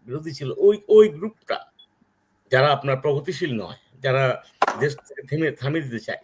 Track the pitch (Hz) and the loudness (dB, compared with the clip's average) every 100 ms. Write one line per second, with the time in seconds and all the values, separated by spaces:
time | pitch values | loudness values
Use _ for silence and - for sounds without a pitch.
0 | 110 139 156 139 135 - 196 208 - 214 | -14 -12 -10 -10 -8 2 4 4 6 6
1 | 214 151 214 - - - - _ _ _ | 6 4 -10 -10 -8 -8 -10 _ _ _
2 | _ _ _ _ _ 127 143 139 139 135 | _ _ _ _ _ 2 2 2 -2 -2
3 | 147 143 - 151 170 117 87 - _ _ | -2 -2 -4 -6 -4 -6 -8 -14 _ _
4 | 135 131 131 - - _ - - 143 135 | -2 0 0 -2 -10 _ 0 2 -2 -4
5 | - - 135 151 160 - 131 160 139 117 | -14 -20 -8 -4 -4 -4 -4 -4 -6 -8
6 | - - | -10 -12